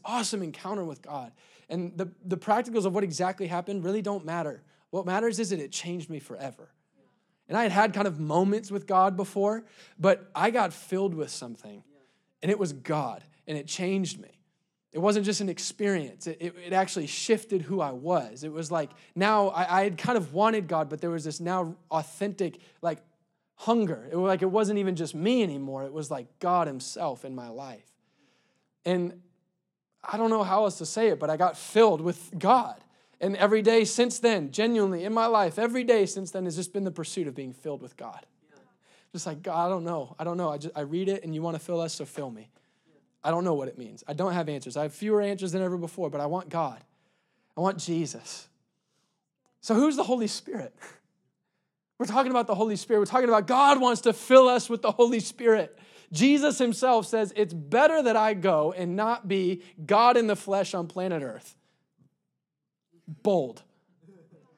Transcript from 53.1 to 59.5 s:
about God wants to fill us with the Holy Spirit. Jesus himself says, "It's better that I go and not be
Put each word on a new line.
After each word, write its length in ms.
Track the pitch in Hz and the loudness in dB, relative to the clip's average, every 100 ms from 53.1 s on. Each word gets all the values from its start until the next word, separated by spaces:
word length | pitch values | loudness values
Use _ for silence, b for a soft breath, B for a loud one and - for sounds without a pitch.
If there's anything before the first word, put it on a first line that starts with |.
| 254 247 | 2 4
about 200 | 214 185 | 4 4
God 320 | 254 285 277 | 6 6 6
wants 220 | 247 233 | 4 4
to 100 | 240 | 2
fill 360 | 220 - 262 254 | 0 8 10 10
us 220 | 247 - | 6 0
with 120 | 233 | -2
the 100 | 220 | 0
Holy 260 | 214 233 233 | 4 4 4
Spirit. 580 | - - 233 220 156 - B B B | -4 0 4 4 2 -6 B B B
Jesus 460 | 156 262 294 294 254 | 2 6 6 4 2
himself 480 | 247 208 254 233 180 | 0 2 4 4 2
says, 260 | 226 202 | -2 -2
"It's 180 | 214 196 | 0 -2
better 500 | 165 143 233 302 320 | -2 0 6 6 6
that 140 | 247 214 | 4 4
I 180 | 220 | 2
go 380 | 208 185 156 151 | 2 2 4 2
and 220 | 180 175 | 0 -4
not 320 | 190 220 240 196 | -2 0 -2 -2
be 360 | 196 180 | 0 0